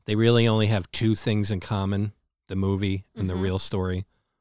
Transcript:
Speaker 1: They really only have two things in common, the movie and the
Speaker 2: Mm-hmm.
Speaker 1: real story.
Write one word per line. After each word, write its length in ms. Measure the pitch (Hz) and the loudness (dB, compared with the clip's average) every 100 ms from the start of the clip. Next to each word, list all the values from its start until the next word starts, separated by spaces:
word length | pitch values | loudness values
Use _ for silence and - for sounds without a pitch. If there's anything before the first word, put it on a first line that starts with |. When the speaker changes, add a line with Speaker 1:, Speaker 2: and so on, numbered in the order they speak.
| - | -2
Speaker 1:
They 100 | 107 | 2
really 320 | 113 120 117 | 4 6 4
only 180 | 110 107 | 4 2
have 220 | 107 85 | 0 -2
two 240 | - 110 | -2 0
things 360 | 104 - 107 101 | 0 0 0 0
in 100 | 98 | -4
common, 520 | - 104 98 101 104 - _ _ - | -4 -4 -2 -2 -4 -8 _ _ -8
the 80 | 98 | -2
movie 480 | 95 98 98 98 - | 0 0 -2 -4 -8
and 140 | - 95 | -6 -4
the 40 | |
Speaker 2:
Mm-hmm. 80 | 92 | -2
Speaker 1:
real 160 | 95 92 | -2 -2
story. 480 | - 101 92 92 - _ _ _ | -4 -4 -4 -4 -8 _ _ _